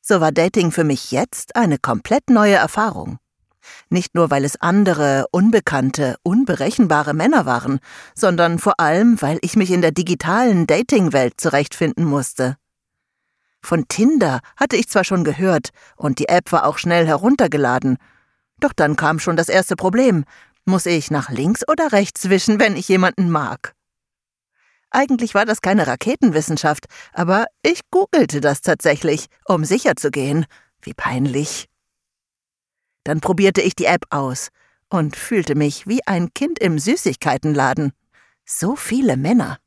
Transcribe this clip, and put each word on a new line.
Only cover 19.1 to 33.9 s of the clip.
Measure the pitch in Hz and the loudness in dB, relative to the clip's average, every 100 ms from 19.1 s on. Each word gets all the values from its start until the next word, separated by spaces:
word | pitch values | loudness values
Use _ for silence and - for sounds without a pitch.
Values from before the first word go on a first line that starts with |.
| 160 | -2
schon | - 165 | -2 -2
das | 185 | 2
erste | 190 185 180 | 0 0 -2
Problem. | 185 214 262 175 139 - _ _ | 0 2 2 2 -2 -12 _ _
Muss | - 185 175 | -2 0 2
ich | 170 139 | -2 0
nach | 151 - | -4 -4
links | 135 147 226 - | -2 0 0 0
oder | 320 311 | 0 2
rechts | 202 196 - 190 | 2 0 -4 0
wischen, | 190 - 214 | 2 2 2
wenn | 220 196 | 2 0
ich | 185 | 0
jemanden | 190 185 - 180 | 2 2 2 0
mag? | 160 131 - - _ _ _ _ _ _ _ _ _ _ _ _ | 0 -2 -8 -14 _ _ _ _ _ _ _ _ _ _ _ _
Eigentlich | - 277 254 233 | -2 0 0 0
war | 196 | 0
das | 220 214 | 0 -2
keine | 185 202 147 | 0 0 0
Raketenwissenschaft, | 123 - 277 247 156 - 156 156 151 - - - | -2 -4 2 2 2 -2 -2 -2 -2 -8 -20 -18
aber | - 170 190 226 _ | -6 0 0 -2 _
ich | 285 349 - | -2 -2 -2
googelte | 359 392 339 190 147 | 0 2 2 2 0
das | 143 139 | 0 0
tatsächlich, | - 156 160 143 165 151 - _ | -2 0 0 0 0 -2 -6 _
um | - 180 | -2 -2
sicher | 156 208 - - | 0 0 0 0
zu | 147 | -2
gehen. | 139 135 147 156 _ _ _ | -2 -2 -2 -2 _ _ _
Wie | - | -18
peinlich. | - - 127 139 131 151 - - _ _ _ _ _ _ _ _ _ _ _ _ _ | -8 -6 -2 -2 -2 -4 -8 -14 _ _ _ _ _ _ _ _ _ _ _ _ _
Dann | - 156 | -6 -4
probierte | - 180 196 190 | -2 2 2 2
ich | 190 | 0
die | - | 0
App | 180 | 0